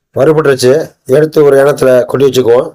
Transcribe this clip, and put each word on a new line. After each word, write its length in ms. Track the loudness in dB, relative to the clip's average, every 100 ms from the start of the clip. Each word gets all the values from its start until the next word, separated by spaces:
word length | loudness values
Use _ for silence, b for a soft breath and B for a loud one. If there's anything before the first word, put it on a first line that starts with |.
| _ -2
வறுபட்டுருச்சு, 580 | 0 0 0 0 0 0 -4 _ -2
எடுத்து 380 | -2 0 0
ஒரு 120 | 2 2
எண்ணத்துல 360 | 0 0 0 0
கொட்டி 220 | -2 -2 -2
வச்சுக்குவோம். 400 | 0 0 0 -2